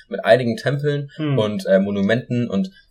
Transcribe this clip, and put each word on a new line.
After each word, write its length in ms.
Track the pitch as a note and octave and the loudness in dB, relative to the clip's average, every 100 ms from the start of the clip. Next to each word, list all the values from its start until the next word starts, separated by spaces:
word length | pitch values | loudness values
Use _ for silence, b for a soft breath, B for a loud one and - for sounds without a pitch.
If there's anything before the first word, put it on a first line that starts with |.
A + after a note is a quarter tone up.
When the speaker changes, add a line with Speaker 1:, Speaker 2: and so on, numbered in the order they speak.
| B | B
Speaker 1:
mit 160 | - | -4
einigen 320 | - G2 A#2+ A2 | 4 4 2 -4
Tempeln 540 | C#3 C#3 D3 C#3+ C#3+ - | -2 -2 -2 -4 -6 -6
Speaker 2:
Hm. 220 | D3+ C3+ | -2 0
Speaker 1:
und, 280 | G#2+ G#2 F#2 | 0 -2 2
äh, 120 | F#2+ | 2
Monumenten. 680 | G2+ G2+ G2 A#2+ C#3 B2 A#2+ | 2 0 0 0 -2 -4 -2
Und 200 | G2 F#2+ b b | -2 -4 b b